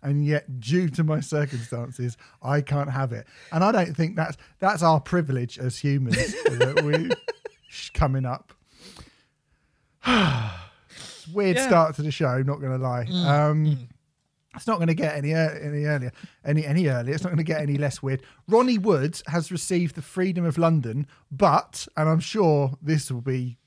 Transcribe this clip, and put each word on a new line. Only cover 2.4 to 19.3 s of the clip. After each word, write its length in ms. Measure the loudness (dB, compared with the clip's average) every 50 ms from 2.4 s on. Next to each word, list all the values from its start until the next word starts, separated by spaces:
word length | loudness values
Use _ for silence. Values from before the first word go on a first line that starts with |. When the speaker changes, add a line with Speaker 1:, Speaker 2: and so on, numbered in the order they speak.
| -4
Speaker 1:
I 180 | -2 0 0 0
can't 260 | 0 -2 -2 -2 -2
have 220 | -2 -4 -4 -4 -4
it. 140 | -8 -12 _ -20 -20 -18 -6 0
And 100 | 2 2
I 60 | 4 4
don't 220 | 2 0 0 0
think 220 | -2 -2 -2 0
that's, 200 | -2 -4 -4 -4 -12 -18 _ _ _
that's 240 | -2 0 0 2 4
our 180 | 4 4 4
privilege 580 | 2 0 0 0 0 0 -2 -2 -4 -6 -8 -6
as 200 | -6 -6 -6 -2
humans 380 | -2 0 0 2 2 2 2
Speaker 2:
<laughs> 280 | 2 2 0 -4 -2 0
Speaker 1:
that 380 | 0 2 2 0 2 2 2 2
we 260 | 2 2 0 2 0 -2 -4 -4 -12 -12 -10 _ -18 _ _ _ _
sh-, 220 | -16 -14 -14 -12
coming 340 | _ 0 0 2 2 0 -2
up. 280 | -4 -6 -8 -10 _ -20 _ _ _ _ _ -20 -20 -20 -20 -20 -20 _ _ _ _ _ _ _ _ _ _ _ _ _ _ _ _ _ _ 0
<sighs> 40 | 2 4 4 4 4 2 0 -2 -4 -6 -10 -16 -20 _ _ _ _ -20 -20 -18 -18 -18 -20 -18 -8 -4
Weird 220 | 0 2 2 2
Speaker 2:
Yeah. 100 | 2 2
Speaker 1:
start 300 | 4 6 6 6 4 2
to 60 | -4 -4
the 80 | -4
show, 320 | -2 0 0 0 2 0 0
not 200 | -2 -2 -4 -4
gonna 160 | -4 -4 -2
lie. 260 | -2 -2 -2 -4 -4 -4
Speaker 2:
Mm, 140 | -2 0 2
Speaker 1:
Um, 400 | 4 4 4 4 4 2 2 2
Speaker 2:
mm. 220 | 2 2 0 -4 -12 -20 _ _ _ _ _ _ _ _ _ _ _ _
Speaker 1:
it's 100 | -10 -4
not 120 | -2 -2 0
gonna 160 | 2 0 0
get 200 | 0 0 -2 -2
any 160 | -2 -2 -2 0
ear-, 280 | 2 0 0 -2 -4 -8
any 220 | -6 -4 -4 -2
earlier, 280 | 0 -2 -2 -2 -6 -10 -12 -20 -20 _ _ _
any, 180 | 0 0 0 0
any 220 | 2 0 2 2
earlier. 280 | 2 2 0 -2 -2 -4
It's 80 | -4 -4
not 60 | -2
gonna 120 | -2 -2 0
get 180 | 0 -2 -2
any 160 | -2 -2 0
less 260 | 0 0 -2 -4 -4 -6
weird. 200 | -4 -4 -4 -6 -10 _ _ _ 2
Ronnie 300 | 4 4 4 4 2 0
Wood 420 | 2 2 2 2 2 0 -2 -4 -10
has 260 | -4